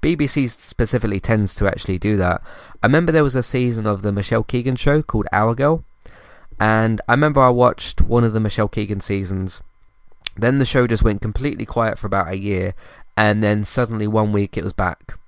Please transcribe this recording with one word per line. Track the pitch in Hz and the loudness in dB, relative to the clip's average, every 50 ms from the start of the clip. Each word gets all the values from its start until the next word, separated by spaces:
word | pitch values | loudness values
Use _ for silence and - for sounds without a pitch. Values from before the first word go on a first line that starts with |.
B | - 151 170 | 2 0 0
B | 151 151 | 0 0
C | 131 - 147 135 | -2 0 -2 -2
specifically | 120 - - - - - - 120 107 - 120 - 104 101 95 | -2 -4 -12 -18 -12 -2 -2 0 0 0 0 0 0 -2 -2
tends | - - 117 107 104 98 - | 0 2 2 2 2 0 0
to | - 104 | 0 2
actually | 98 95 - - - 95 | 2 2 0 0 -4 -4
do | 90 - 104 107 | -2 0 0 2
that. | 101 90 90 87 - - - - - - - - - | 2 2 0 0 -2 -4 -14 -18 -20 -20 -20 -6 0
I | - | 2
remember | 117 135 160 175 165 | 4 4 4 2 4
there | 160 160 151 | 2 4 2
was | 139 127 | 2 0
a | 131 120 | -2 -4
season | - - 127 127 123 117 113 107 | -2 -2 0 0 0 0 0 0
of | 107 104 95 | -2 -2 0
the | 98 104 | -2 -2
Michelle | 101 101 98 - 117 110 110 | -2 -2 -2 0 0 0 0
Keegan | - - 127 117 131 127 | 0 -4 -2 -2 -2 -4
show | 123 - 143 143 156 | 0 2 2 2 2
called | 151 - - 110 104 - | 0 0 -2 -2 -2 0
Our | - 98 107 113 117 | 0 0 2 2 0
Girl, | 123 135 147 160 160 - - - _ - - - - - - - - - - - - | 2 2 2 2 0 -4 -12 -20 _ -20 -20 -20 -20 -20 -20 -20 -20 -20 -18 -4 0
and | 107 110 110 110 113 113 113 104 - | 2 2 4 2 2 2 0 -2 0
I | - 117 | 0 2
remember | 139 147 151 147 143 | 2 2 2 4 4
I | 131 127 | 4 4
watched | 123 120 123 120 - - - - - - | 4 4 2 2 2 -2 -10 -10 2 2
one | - - 117 120 117 | 2 4 4 2 2
of | 113 107 | 2 0
the | 110 | 0
Michelle | 110 104 - - 107 | -2 -2 0 -2 -2
Keegan | 101 - 113 104 98 104 98 | -2 -2 -6 -4 -4 -6 -8
seasons. | - - 101 98 98 90 98 95 95 95 - - - - _ _ _ - _ _ _ - - - _ - - | -4 -4 -4 -4 -4 -4 -6 -6 -6 -6 -10 -14 -18 -20 _ _ _ -20 _ _ _ -20 -20 -12 _ -12 -6
Then | - 110 120 131 | 0 0 2 2
the | 139 131 | 2 0
show | - - 135 123 | 2 2 2 2
just | 117 117 107 - | 2 2 2 2
went | 113 104 101 | 2 2 0
completely | - 110 104 - 135 147 - - 110 | -4 -4 -4 -4 -4 -4 -6 -6 -10
quiet | - - 120 113 110 104 | -6 -2 -2 0 0 -2
for | - - | -4 -4
about | 101 101 98 92 80 | -2 -2 -2 -2 -2
a | 95 | -4
year, | 98 98 104 98 92 92 95 - - - - - - - - _ | -6 -4 -2 -2 -2 -2 -4 -6 -8 -14 -18 -20 -20 -20 -8 _
and | - 107 107 107 107 | 2 2 2 4 2
then | 107 104 104 104 104 | 2 2 2 0 -2
suddenly | - - - 123 110 113 110 107 | -4 -2 -2 -2 -2 -2 -4 -4
one | 104 107 110 107 107 104 | 0 0 0 2 2 0
week | 101 101 98 - | 0 -2 -2 -4
it | 113 - | -6 -6
was | 98 - | -6 -4
back | - 95 90 80 _ - - - - - | -2 -4 -4 -4 _ -14 -16 -16 -16 -16